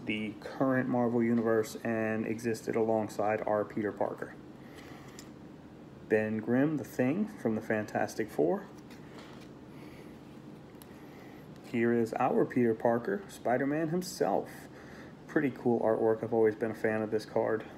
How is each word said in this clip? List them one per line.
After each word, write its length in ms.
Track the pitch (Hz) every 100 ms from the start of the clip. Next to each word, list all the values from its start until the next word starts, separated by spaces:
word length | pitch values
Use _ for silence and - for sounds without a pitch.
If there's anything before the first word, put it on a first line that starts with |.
| 117
the 280 | 107 107 101
current 480 | - - 135 131 -
Marvel 340 | 123 120 120
Universe 540 | 117 117 113 113 107 -
and 420 | 117 113 110 110 110
existed 500 | 113 120 110 - 113
alongside 680 | 110 110 104 - 104 110 -
our 200 | 107 104
Peter 260 | - 104
Parker. 440 | - - - - - - - - - - - - - - - - - - - - - -
Ben 300 | 107 107 110
Grimm, 400 | 107 123 147 151
the 60 |
Thing 480 | - - 127 175 208 -
from 140 | 113 107
the 60 |
Fantastic 680 | - 110 107 110 107 - 110
Four. 380 | - 151 202 - - - - - - - - - - - - - - - - - - - - - - - - - - - - - - -
Here 200 | 117 117
is 220 | 120 113 -
our 260 | 131 220 165
Peter 300 | 127 120 110
Parker, 480 | 120 117 - 101 -
Spider-Man 600 | - 110 127 139 151 165
himself. 600 | 175 180 - - 98 - - - - - - - - -
Pretty 220 | 160 143
cool 300 | 117 123 117
artwork. 440 | 110 110 113 113
I've 100 | 113
always 200 | 117 110
been 160 | 104 113
a 60 | 107
fan 260 | 110 110
of 80 | 107
this 160 | 110 -
card. 380 | 113 113 110 -